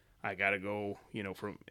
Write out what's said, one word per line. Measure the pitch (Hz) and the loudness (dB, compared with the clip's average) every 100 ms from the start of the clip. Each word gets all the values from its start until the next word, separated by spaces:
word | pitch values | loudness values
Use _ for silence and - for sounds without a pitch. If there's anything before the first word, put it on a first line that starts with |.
| _ _ | _ _
I | 107 92 | -4 4
gotta | 98 101 | 4 4
go, | 98 104 101 101 - | 2 0 -2 -4 -6
you | 113 | -4
know, | 98 | -4
from, | 92 104 - - | -4 -6 -8 -8